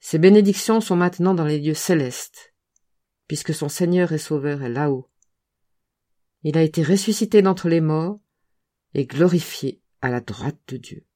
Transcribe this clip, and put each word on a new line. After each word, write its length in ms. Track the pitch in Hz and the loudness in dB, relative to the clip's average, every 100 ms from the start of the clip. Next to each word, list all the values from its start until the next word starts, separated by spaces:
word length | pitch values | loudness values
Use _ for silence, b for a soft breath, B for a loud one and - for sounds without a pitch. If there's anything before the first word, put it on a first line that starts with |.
Ses 180 | - 160 | -4 4
bénédictions 640 | 180 208 202 196 - 226 | 6 8 6 0 0 0
sont 160 | 214 180 | 0 0
maintenant 380 | 180 175 180 | 0 0 0
dans 100 | 180 | 0
les 160 | 151 151 | 0 -2
lieux 140 | 147 | -2
célestes, 800 | 151 - 170 127 - - - - _ _ _ _ _ _ _ _ | -4 0 0 0 -8 -16 -20 -20 _ _ _ _ _ _ _ _
puisque 240 | 151 - | -8 -6
son 160 | 156 147 | -6 -6
Seigneur 440 | - 175 180 175 | -2 0 2 2
et 60 | 156 | -2
Sauveur 440 | - 151 143 143 | -4 -4 -2 -6
est 80 | 127 | -6
là-haut. 400 | 120 147 131 131 _ _ _ _ _ _ _ _ _ _ _ _ _ | -2 -2 -2 -6 _ _ _ _ _ _ _ _ _ _ _ _ _
Il 140 | 151 156 | -2 0
a 60 | |
été 200 | 160 160 | 2 0
ressuscité 600 | 151 196 208 208 202 214 | 0 0 0 -2 2 4
d'entre 260 | 190 185 170 | 4 0 0
les 140 | 165 | 0
morts 360 | 156 156 170 208 _ _ _ _ _ _ _ | 2 -2 -4 -8 _ _ _ _ _ _ _
et 100 | 143 | -8
glorifié 760 | 131 131 175 170 - - 139 - _ _ | -6 0 2 2 -4 -8 -10 -10 _ _
à 100 | 127 | -6
la 120 | 123 | -6
droite 360 | 117 101 120 - - | -8 -10 -10 -10 -16
de 100 | 127 | -16
Dieu. 280 | - - _ | -16 -20 _